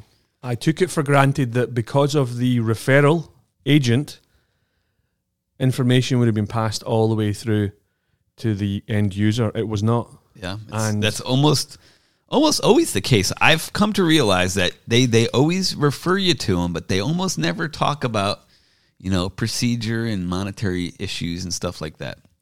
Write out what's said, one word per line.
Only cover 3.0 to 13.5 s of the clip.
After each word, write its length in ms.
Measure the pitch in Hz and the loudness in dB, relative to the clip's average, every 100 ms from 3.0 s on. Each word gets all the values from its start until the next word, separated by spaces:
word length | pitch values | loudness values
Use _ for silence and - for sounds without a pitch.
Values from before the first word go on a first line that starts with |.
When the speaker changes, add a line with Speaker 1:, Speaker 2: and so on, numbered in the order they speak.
| 147 170 - _ _ _ 135 | 4 2 -4 _ _ _ 2
Speaker 1:
agent, 540 | 147 120 120 151 - _ _ _ _ _ _ _ _ _ _ _ _ _ - | 4 4 0 -2 -12 _ _ _ _ _ _ _ _ _ _ _ _ _ -2
information 600 | 131 123 123 127 - 123 | 0 2 2 4 2 2
would 80 | 117 | 2
have 80 | 107 | 2
been 120 | 101 | -2
passed 360 | 113 110 - | -2 -4 -4
all 240 | - 113 110 | -2 2 2
the 60 | 110 | 2
way 180 | 104 | -2
through 380 | 101 117 107 98 - _ _ _ _ _ - | -2 -2 -2 -2 -6 _ _ _ _ _ -6
to 180 | 113 101 | -4 -2
the 280 | 101 101 - | -2 -4 -4
end 280 | 107 104 98 | -2 -2 0
user. 360 | 107 117 113 113 | 0 2 -2 -2
It 120 | 107 | -4
was 160 | 104 | -2
not. 260 | 110 120 - - _ - | 0 0 -4 -14 _ -14
Speaker 2:
Yeah, 220 | 92 104 104 | -12 -12 -8
it's, 40 | 110 110 | -4 -2
Speaker 1:
And 120 | 104 | 0
Speaker 2:
that's 200 | 107 - | -2 -2
almost, 560 | - 131 147 143 - - _ _ _ _ - | -2 2 4 2 -2 -12 _ _ _ _ -4
almost 320 | 226 302 - | 0 2 2
always 320 | 180 285 330 | 4 4 2
the 80 | - | -2
case. 300 | - 98 - - | 2 2 2 2
I've 320 | 117 | 4